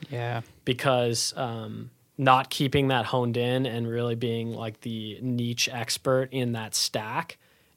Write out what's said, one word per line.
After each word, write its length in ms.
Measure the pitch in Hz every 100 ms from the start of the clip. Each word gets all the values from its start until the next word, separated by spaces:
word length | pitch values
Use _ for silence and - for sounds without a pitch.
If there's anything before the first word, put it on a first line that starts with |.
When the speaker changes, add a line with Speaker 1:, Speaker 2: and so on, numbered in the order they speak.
| -
Speaker 1:
Yeah. 320 | 127 117 117 - - -
Speaker 2:
Because, 680 | 120 143 123 120 113 - -
um, 540 | 123 113 107 110 120 _ _ -
not 320 | 135 127 135
keeping 400 | - 139 143 135
that 160 | 127 -
honed 320 | 127 120 117
in 280 | 120 127 131
and 220 | 117 117
really 280 | 117 120 117
being, 380 | 120 117 113
like, 280 | 110 113 107
the 360 | 120 113 107 101
niche 480 | 127 120 120 120 -
expert 560 | 123 113 - 139 131 131
in 200 | 135 123
that 240 | 117 110 -
stack 640 | - 117 107 139 - - _ _ _